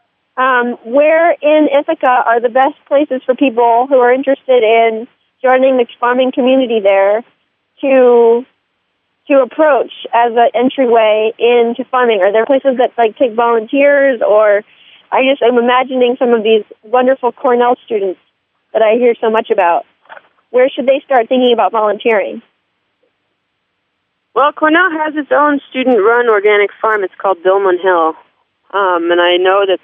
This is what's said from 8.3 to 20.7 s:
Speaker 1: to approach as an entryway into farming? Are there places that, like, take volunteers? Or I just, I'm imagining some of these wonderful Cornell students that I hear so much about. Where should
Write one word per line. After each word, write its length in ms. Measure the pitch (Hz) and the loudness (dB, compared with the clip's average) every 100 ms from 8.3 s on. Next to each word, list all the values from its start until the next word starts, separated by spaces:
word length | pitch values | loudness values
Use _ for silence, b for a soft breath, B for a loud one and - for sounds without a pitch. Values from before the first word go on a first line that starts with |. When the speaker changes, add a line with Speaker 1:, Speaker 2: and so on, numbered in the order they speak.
| 233 262 _ _ _ _ _ _ _ - | 2 -2 _ _ _ _ _ _ _ -2
Speaker 1:
to 120 | 277 | 0
approach 520 | 247 - 311 247 - - - | 0 0 0 0 -4 -10 -6
as 200 | 226 240 233 | -2 0 0
an 140 | 233 | 0
entryway 800 | 220 254 - 247 233 220 214 220 - | 0 -2 0 0 2 2 0 -2 -2
into 460 | 233 240 233 240 240 | 0 2 0 -4 -4
farming? 300 | 254 240 214 | -2 0 0
Are 80 | 190 | 0
there 160 | 214 226 | 0 0
places 300 | 269 277 247 | 0 0 -2
that, 140 | 233 - | -2 0
like, 200 | 233 - | -2 0
take 160 | 262 | -4
volunteers? 840 | 220 233 233 220 277 285 285 277 233 | 0 -2 -2 -2 0 2 2 0 0
Or 380 | - 214 214 202 - b b b b | 0 2 2 0 -4 b b b b
I 120 | 214 262 | -2 0
just, 140 | 277 | 0
I'm 160 | 233 247 | 0 0
imagining 580 | 240 247 262 254 247 254 | 0 0 -2 -2 -2 0
some 140 | 247 | 0
of 120 | 233 | 0
these 200 | 214 220 - - | 0 0 -2 -20
wonderful 480 | 214 247 254 262 240 | -4 -2 0 0 -4
Cornell 440 | - 269 240 240 254 | -4 -2 0 0 -2
students 360 | - 220 190 - _ _ _ _ _ | -4 -6 -6 -8 _ _ _ _ _
that 100 | 220 | -2
I 120 | 220 | 0
hear 200 | 233 240 226 | 2 0 0
so 100 | 226 | -2
much 200 | 220 233 | -2 -2
about. 360 | 208 175 165 - _ _ - _ _ _ | -2 0 -2 -6 _ _ -20 _ _ _
Where 180 | 240 | 0
should 180 | 262 | 0